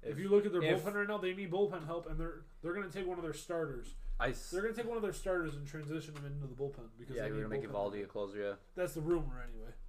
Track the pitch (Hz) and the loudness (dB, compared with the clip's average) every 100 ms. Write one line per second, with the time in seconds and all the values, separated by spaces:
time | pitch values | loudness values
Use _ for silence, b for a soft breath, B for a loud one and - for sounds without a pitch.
0 | - 139 190 202 202 175 160 180 202 202 | -4 -2 6 8 8 4 6 4 4 0
1 | 202 208 185 185 190 175 202 185 156 170 | 2 2 0 -2 -2 2 2 2 -2 -4
2 | 170 156 160 - 127 - 165 185 190 185 | -2 -2 -2 -4 -12 -8 -4 -2 -2 -2
3 | 185 180 165 147 - 170 156 127 117 - | -2 -2 -2 -4 -2 -2 0 -2 -6 -6
4 | B B 120 127 - 175 214 220 226 233 | B B 2 0 -2 0 0 0 -2 0
5 | 208 170 196 180 160 143 143 156 147 160 | 0 0 2 2 2 -2 -6 -6 -4 -4
6 | 147 147 143 143 139 123 139 123 113 113 | -4 -8 -6 -4 -4 -2 -4 -4 -12 -14
7 | 120 123 107 107 107 107 104 101 101 104 | -8 -2 0 0 0 0 0 0 0 0
8 | 98 104 101 101 101 101 - - 180 - | -4 -2 -2 0 -2 -2 -8 -2 -2 0
9 | 156 170 143 127 123 120 110 - | 2 4 2 -2 -4 -6 -8 -10